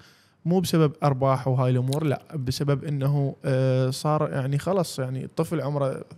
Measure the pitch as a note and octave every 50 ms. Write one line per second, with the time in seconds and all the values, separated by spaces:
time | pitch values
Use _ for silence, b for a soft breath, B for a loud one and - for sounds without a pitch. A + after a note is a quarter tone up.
0 | b b b b b b b b _ E3 F3 F#3+ F3 E3 - E3 D#3+ D3 - -
1 | - D3 C#3 B2+ C3+ C3+ C3+ C3 C3 C3+ B2+ B2+ C3 B2+ B2+ B2 B2 C3 C3+ D3
2 | D#3+ D3+ B2+ - - - - D#3+ C3 B2 C3 - C#3+ C#3+ C#3+ C3+ D3+ D#3+ D3 C#3
3 | C3+ C#3 C#3+ D3 C#3 C3+ - - - - C3 C3 C3 C3 B2+ C3 C3 B2+ C3+ -
4 | - D#3 D3+ D#3 D#3 D3 - C#3+ B2+ C#3 C#3 C#3+ - E3+ F#3+ G3 E3 - - -
5 | C3 B2+ C3 C3 C3+ C3 - - D#3+ E3 F3 D#3 B2+ C#3 D3 C#3+ C#3 C3 C3+ C3
6 | - - -